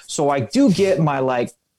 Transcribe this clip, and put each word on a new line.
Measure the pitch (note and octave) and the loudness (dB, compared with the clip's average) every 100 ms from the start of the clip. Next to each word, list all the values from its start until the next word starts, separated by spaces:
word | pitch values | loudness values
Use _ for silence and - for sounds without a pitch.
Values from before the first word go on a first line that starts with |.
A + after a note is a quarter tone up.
| - | -10
so | - C#3+ | -4 -2
I | C#3 | -2
do | A2+ C4 C#4 | -2 2 2
get | F3 G3 D#3+ | 2 0 2
my, | D#3 C#3 | 0 0
like, | C3 B2 A#2+ - _ | -2 -2 -4 -10 _